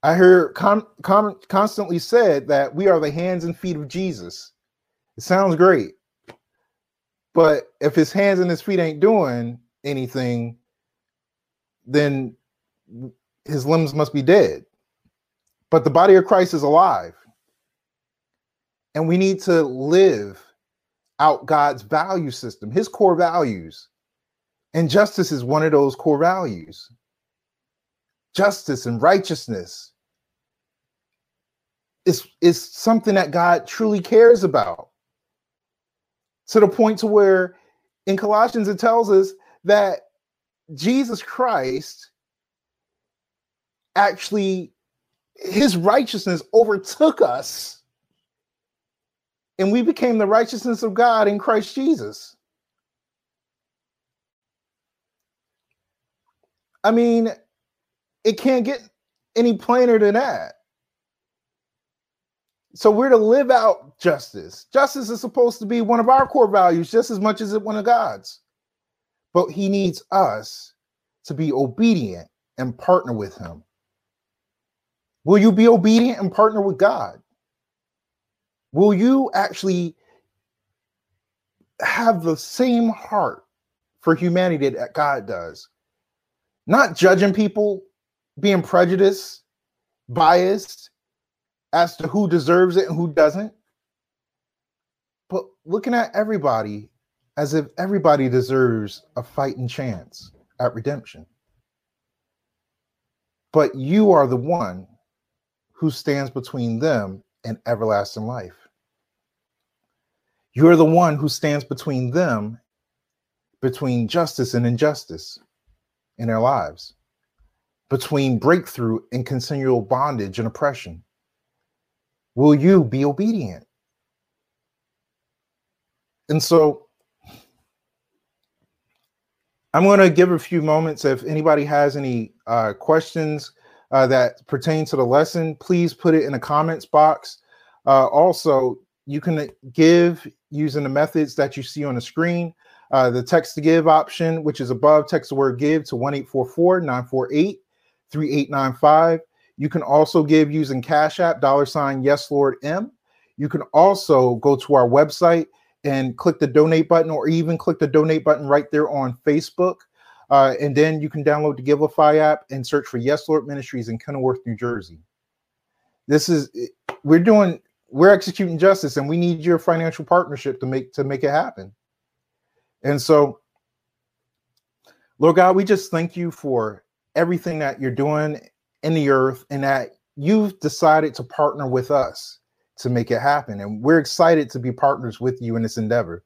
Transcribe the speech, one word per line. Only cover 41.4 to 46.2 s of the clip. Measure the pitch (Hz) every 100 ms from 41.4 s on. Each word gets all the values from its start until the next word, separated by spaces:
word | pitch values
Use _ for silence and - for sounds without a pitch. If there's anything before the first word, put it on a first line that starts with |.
| 247 202 131 131 - - - _ _ _ _ _ _ _ _ _ _ _ _ _ _ _ _ _ _ 175
actually, | 202 185 - 208 196 185 180 _ _ _ _ _ _ _
his | - 196 285 180
righteousness | 175 247 254 214